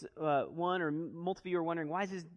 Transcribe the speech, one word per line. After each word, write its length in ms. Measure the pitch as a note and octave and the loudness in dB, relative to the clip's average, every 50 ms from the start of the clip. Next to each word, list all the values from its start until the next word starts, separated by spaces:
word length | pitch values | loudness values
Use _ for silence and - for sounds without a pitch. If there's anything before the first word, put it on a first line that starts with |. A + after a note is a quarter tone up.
| - - - - | -12 -12 -6 -2
uh, 240 | D#3 D3+ C#3+ C3+ F#2+ | 2 4 4 4 4
one 360 | C#2+ - E3 F3 F3+ F#3 F#3 | 2 -2 0 0 2 2 2
or 120 | E3+ D3+ | 2 2
multiple 560 | D3 D#3+ E3+ D3+ D#3 E3 F3 F#3 F#3+ - - F#3 | 0 0 -2 -4 -6 -4 -2 -2 -2 -2 -2 0
of 20 | |
you 80 | F3+ F3 | 0 2
are 40 | E3 | 2
wondering, 240 | E3 E3 E3 D#3 D3 | 2 0 -2 -2 -2
why 160 | E3 F#3 G3+ | 0 -2 -2
is 60 | F#3 | -2
his, 140 | F#3+ F#3 E3 E3 F3 | -4 -8 -10 -12 -16